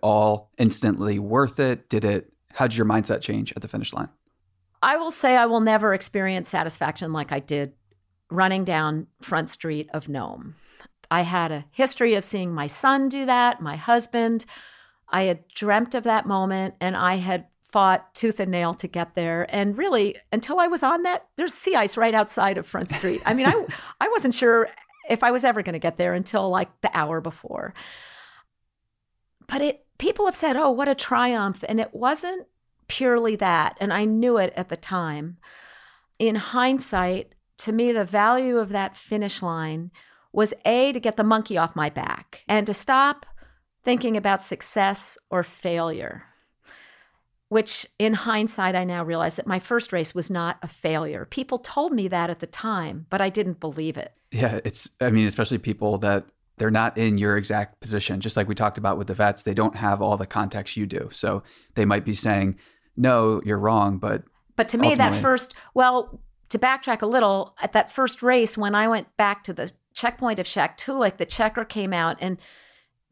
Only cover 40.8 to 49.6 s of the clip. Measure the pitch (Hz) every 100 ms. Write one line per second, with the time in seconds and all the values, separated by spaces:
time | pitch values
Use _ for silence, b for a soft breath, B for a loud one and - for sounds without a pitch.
40.8 | 269 247 226 214 214 220 214 180 165 -
41.8 | 151 - - - - - - 214 214 202
42.8 | - 269 277 285 - - b b b _
43.8 | - 247 247 220 202 196 - - - -
44.8 | 196 196 - - - 180 175 - 180 170
45.8 | 165 160 - - - _ _ _ b b
46.8 | b b b b b _ - 220 214 -
47.8 | - - 220 220 226 214 220 - 185 185
48.8 | 180 175 165 165 165 - - 185